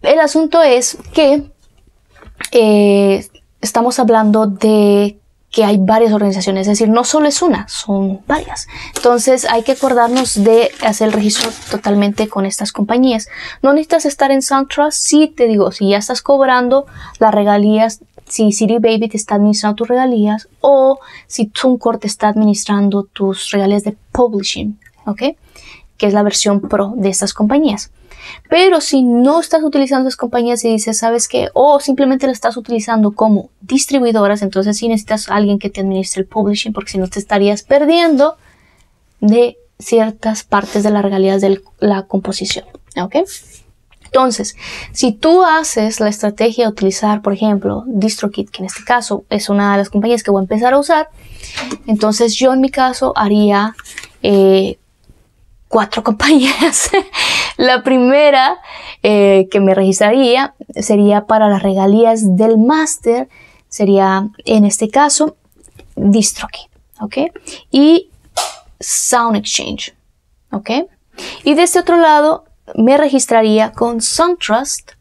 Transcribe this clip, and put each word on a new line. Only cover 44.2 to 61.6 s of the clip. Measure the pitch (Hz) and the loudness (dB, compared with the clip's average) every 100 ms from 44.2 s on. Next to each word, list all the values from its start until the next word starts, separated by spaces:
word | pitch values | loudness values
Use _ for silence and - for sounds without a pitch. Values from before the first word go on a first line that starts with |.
| 262 226 208 - - - - | 0 -2 -8 -12 -18 -16 -14
si | - 254 | -4 -2
tú | 214 320 349 | 0 2 4
haces | 359 220 208 - 214 220 | 4 2 -2 -2 -4 -2
la | 214 | -4
estrategia | 208 208 208 226 226 226 | -2 -6 -2 -2 0 -2
de | |
utilizar, | 214 190 190 214 208 | 0 -2 0 -2 -2
por | 208 | -2
ejemplo, | 196 214 202 196 208 240 | -2 0 0 -2 -6 -6
DistroKid, | 220 214 214 208 202 202 | -2 -2 -4 -6 -6 -10
que | - | -10
en | 190 | -12
este | - | -12
caso | - 240 226 202 - | -2 -2 -2 -8 -6
es | 208 - | -6 -2
una | 202 202 | 0 2
de | 202 | 0
las | 196 | 0
compañías | 208 220 240 | -2 0 -2
que | 208 | 0
voy | 196 | -2
a | |
empezar | 190 214 247 | 0 0 2
a | 269 | 2
usar, | 285 320 311 - - - - - 254 - - | 2 -2 -2 -12 -20 -20 -16 -14 -12 -12 -4
entonces | 214 214 214 233 | -2 0 0 0
yo | 214 262 | 2 0
en | 262 | 2
mi | 262 | 0
caso | 285 254 247 262 - | 0 -2 -2 -4 -2
haría, | 214 208 208 202 214 220 - - - _ | 0 2 2 2 -2 -6 -20 -20 -20 _
eh, | 220 196 196 190 196 - _ _ _ - _ _ _ _ _ | 0 4 4 4 0 -6 _ _ _ -20 _ _ _ _ _
cuatro | 226 208 - | -2 -2 -4
<laughs> | |
compañías | 226 214 285 302 262 - 311 - - 392 381 - - - - - | -4 -2 2 4 2 0 -2 -2 -2 -2 -2 -6 -4 -4 -6 -2
la | 247 254 | 0 0
primera, | 262 262 247 285 294 277 262 359 - - - - | 2 2 4 4 4 4 2 -2 -12 -20 -20 -4
eh, | 202 208 202 196 190 | 0 4 4 4 2
que | 202 | 2
me | 196 | 2
registraría | 190 190 190 208 254 254 247 277 _ - | 2 2 2 2 2 2 2 -2 _ -16
sería | - 202 208 202 208 208 | -10 0 2 4 2 2
para | 220 214 | 2 2
las | 196 | 2